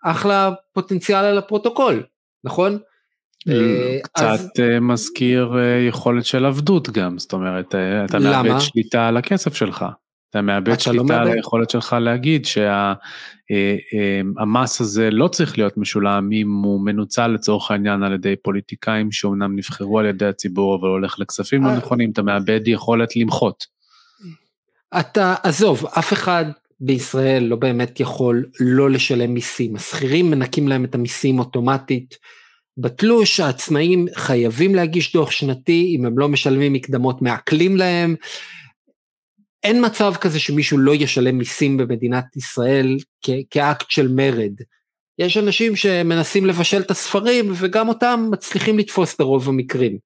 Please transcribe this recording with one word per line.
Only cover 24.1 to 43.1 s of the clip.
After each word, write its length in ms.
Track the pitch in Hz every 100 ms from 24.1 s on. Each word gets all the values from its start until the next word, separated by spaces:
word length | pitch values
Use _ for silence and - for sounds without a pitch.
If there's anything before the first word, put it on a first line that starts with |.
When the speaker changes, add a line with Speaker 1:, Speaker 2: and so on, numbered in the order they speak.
| _ 190 160 _ _ _ _ _ 180
Speaker 1:
אתה, 340 | 170 - 185 185
עזוב, 440 | 196 147 208 135 151
אף 260 | - 160
אחד 320 | 202 - 175 156 147 _ _
בישראל 640 | 131 131 127 131 135 135
לא 140 | 120 117
באמת 440 | 131 123 123 -
יכול 440 | 131 - 127 120 131 -
לא 300 | 127 127 139
לשלם 440 | 131 - 123 120
מיסים. 420 | 120 - - 120 107
השכירים 540 | - 160 139 151 180
מנקים 380 | 147 127 - 143
להם 160 | 135
את 100 | 127
המיסים 440 | 127 120 - 139 131
אוטומטית 760 | 123 127 120 135 131 131 127 - - - _ _ _ -
בתלוש, 600 | 123 127 214 233 202 -
העצמאים 680 | 156 131 - 147 165 180 175
חייבים 600 | - - 127 120 113 185
להגיש 380 | 190 170 170 147
דוח 180 | 175 151
שנתי, 640 | - 143 127 131 170 180 160
אם 80 | 123
הם 120 | 117
לא 100 | 143
משלמים 440 | 143 147 135 143
מקדמות 500 | 139 127 131 123 127
מעקלים 540 | 127 113 - 156 175 190
להם. 380 | 185 175 170 160 - - - - 143 _ _ _ _ _ _ _ _ _
אין 220 | 202 240
מצב 300 | 240 220 208 175
כזה 200 | 190 156
שמישהו 380 | - 147 147 143
לא 160 | 135
ישלם 440 | 151 143 - 127 127
מיסים 380 | 120 - 143 135
במדינת 600 | 123 120 120 123 127 143
ישראל 600 | - - 123 135 131 135 139